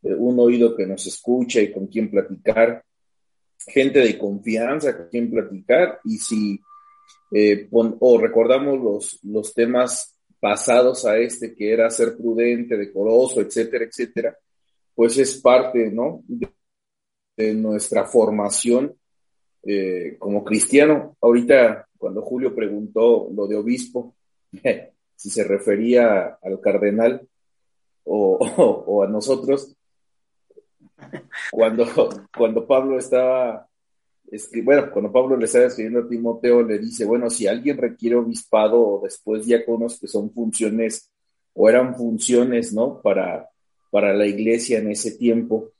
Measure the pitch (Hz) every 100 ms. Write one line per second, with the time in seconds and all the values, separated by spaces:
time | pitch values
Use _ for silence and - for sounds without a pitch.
0 | 98 95 120 123 120 120 117 117 95 95
1 | 90 - - 127 120 120 104 - 95 110
2 | 107 98 - 95 - 110 117 120 _ _
3 | _ _ _ _ _ _ - - 135 135
4 | 120 - 101 98 117 110 117 151 147 113
5 | 85 120 117 113 101 98 - 127 - -
6 | 113 110 - 107 104 101 _ - _ _
7 | _ _ _ 104 104 101 - 117 113 -
8 | 127 117 107 113 117 131 143 135 120 104
9 | - - 101 107 104 - 117 123 123 -
10 | - _ _ _ 101 104 - 123 127 127
11 | 117 110 120 - 113 - 104 113 113 -
12 | 117 - 117 113 117 120 120 110 101 95
13 | 104 117 127 120 101 - 113 - 113 -
14 | 117 - 117 - _ _ _ _ _ -
15 | 117 123 131 - 127 127 131 120 110 107
16 | 135 170 - 120 120 _ _ _ _ _
17 | _ _ _ - 110 107 110 107 - 107
18 | 98 120 107 107 101 - 120 123 143 -
19 | _ _ _ _ _ _ 101 101 95 90
20 | 82 - 104 101 - 107 - 139 151 147
21 | - _ 117 120 120 135 117 107 - _
22 | 92 95 - 127 127 110 107 104 107 110
23 | 117 113 98 101 101 107 107 123 - -
24 | 123 _ _ _ _ - 131 104 - _
25 | _ _ 104 113 92 98 - 104 117 123
26 | 117 101 90 - 95 95 104 101 104 104
27 | 117 127 - _ _ _ _ _ _ _
28 | - 104 98 92 107 - 131 87 - 101
29 | 98 107 117 135 135 139 - _ _ _
30 | _ _ _ _ _ - _ _ _ _
31 | - - - - - - 113 113 117 -
32 | - - - - 113 113 - 135 135 131
33 | 123 127 127 131 123 104 - _ _ _
34 | _ _ _ 107 - 117 113 143 - 101
35 | 101 120 131 127 113 127 123 123 110 120
36 | 120 120 117 117 123 120 117 104 113 117
37 | 107 120 117 - 101 117 135 139 120 117
38 | 117 120 117 113 - 107 107 117 110 98
39 | 98 - - 110 110 117 120 113 117 -
40 | 104 107 107 117 113 - 110 110 113 113
41 | _ _ _ _ _ - 107 123 127 123
42 | 117 110 - 120 123 120 110 104 123 -
43 | 107 95 90 90 - _ _ _ _ -
44 | 104 101 104 101 110 117 - 113 107 104
45 | 113 - 120 117 113 110 - _